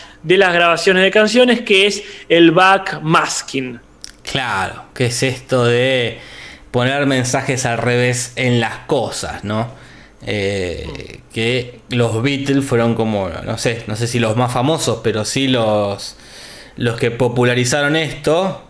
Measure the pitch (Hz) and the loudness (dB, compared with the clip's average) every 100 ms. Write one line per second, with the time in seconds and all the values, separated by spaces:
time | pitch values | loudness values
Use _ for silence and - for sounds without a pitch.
0 | - - 156 185 185 170 175 165 196 185 | -18 -8 0 2 4 4 2 2 2 4
1 | 190 202 214 226 247 233 - 196 202 202 | 4 4 4 4 4 4 2 4 4 0
2 | - - - 165 170 165 185 196 190 151 | -10 -12 2 6 6 6 6 4 0 -6
3 | 156 170 - - - 135 127 120 - - | 0 2 2 -4 -6 -8 -8 -10 -18 -20
4 | - - - 139 123 98 92 - - - | -20 -20 -8 -4 -2 -2 -4 -8 -12 -4
5 | 123 123 131 127 - 131 120 120 127 131 | -2 0 -2 -4 -2 0 2 2 2 0
6 | 117 - - - - - - 123 123 143 | -2 -6 -14 -20 -20 -20 -6 -2 0 2
7 | 139 135 123 139 - 127 123 117 117 123 | 2 0 0 -2 -2 -2 -2 -2 0 2
8 | 123 123 - - 127 120 113 - - 143 | 2 0 -4 -2 0 2 0 -4 -2 0
9 | 104 - - - 101 107 120 - - - | 0 -4 -8 -8 -6 -4 -4 -8 -20 -20
10 | - - - 107 98 101 92 80 - - | -20 -14 -8 -4 -2 -2 -4 -6 -10 -12
11 | - - - - 113 127 120 - - 123 | -14 -18 -12 -4 -2 -2 -4 -12 -6 -2
12 | 117 107 131 139 135 139 139 117 117 110 | 0 0 -2 -2 0 0 2 2 2 0
13 | 110 104 95 - - 113 131 117 - 107 | 0 -2 -2 -6 -8 -4 -4 -4 -6 -6
14 | 120 123 113 107 123 127 127 160 - 107 | -2 0 0 0 0 0 0 0 0 -2
15 | 113 110 104 - 135 131 110 107 101 101 | -2 -2 -2 -2 0 2 2 2 0 -4
16 | - - - - - - - - 120 117 | -10 -16 -20 -20 -20 -20 -18 -4 -4 0
17 | 120 - 123 120 123 123 123 147 143 160 | -2 0 0 2 2 2 0 0 2 0
18 | 151 - - 160 190 - - | -2 -4 0 0 0 -4 -8